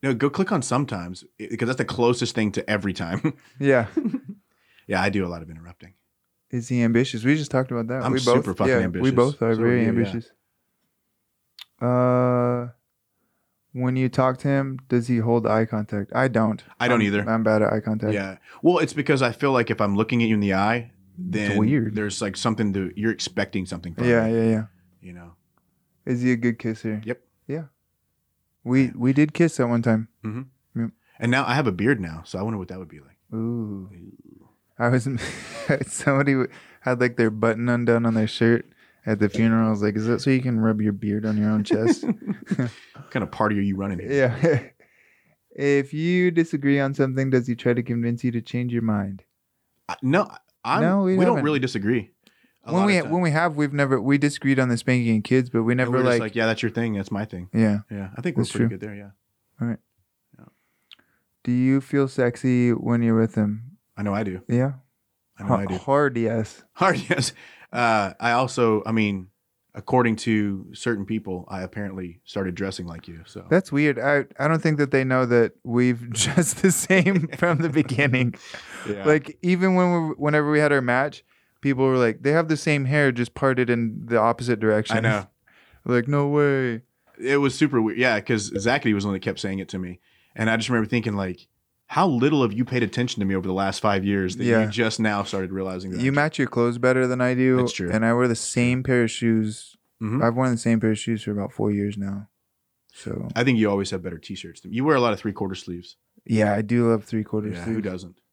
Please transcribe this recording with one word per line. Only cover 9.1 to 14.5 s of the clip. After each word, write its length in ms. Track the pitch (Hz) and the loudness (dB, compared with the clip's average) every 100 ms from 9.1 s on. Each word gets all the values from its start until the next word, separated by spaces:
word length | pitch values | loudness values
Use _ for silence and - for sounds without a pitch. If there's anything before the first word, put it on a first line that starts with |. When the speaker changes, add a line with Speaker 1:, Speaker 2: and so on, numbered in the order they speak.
Speaker 2:
both 280 | 123 127 147 | 4 2 2
are 140 | 113 | 0
Speaker 1:
So 80 | 113 | 2
are 20 | |
Speaker 2:
very 120 | 117 123 | 2 2
Speaker 1:
you, 40 | |
yeah. 40 | 113 | 2
Speaker 2:
ambitious. 420 | 113 110 104 - _ _ _ _ _ _ _ _ _ _ _ _ - - _ | 2 0 -4 -10 _ _ _ _ _ _ _ _ _ _ _ _ -20 -20 _
Uh, 880 | 123 123 127 123 123 123 123 123 120 - _ _ _ _ _ _ _ _ _ | 0 2 4 2 2 2 0 -2 -6 -14 _ _ _ _ _ _ _ _ _
when 240 | 123 127 127 | -4 -2 0
you 120 | 131 | 0
talk 300 | - 131 131 | 2 2 2
to 100 | |
him, 300 | 143 | 0